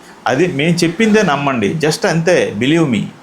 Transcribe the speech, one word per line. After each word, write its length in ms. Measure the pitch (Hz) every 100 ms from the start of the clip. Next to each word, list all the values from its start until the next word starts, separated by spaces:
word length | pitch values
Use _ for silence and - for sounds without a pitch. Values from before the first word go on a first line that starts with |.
| - - -
"అది 200 | 131 175
మేము 300 | 135 156 170
చెప్పిందే 380 | 165 165 220 208
నమ్మండి, 520 | 190 143 143 127 101
just 320 | 160 151 156 208
అంతే, 480 | 165 165 165 104 104
believe 320 | 123 165 156
me 120 | 107 - -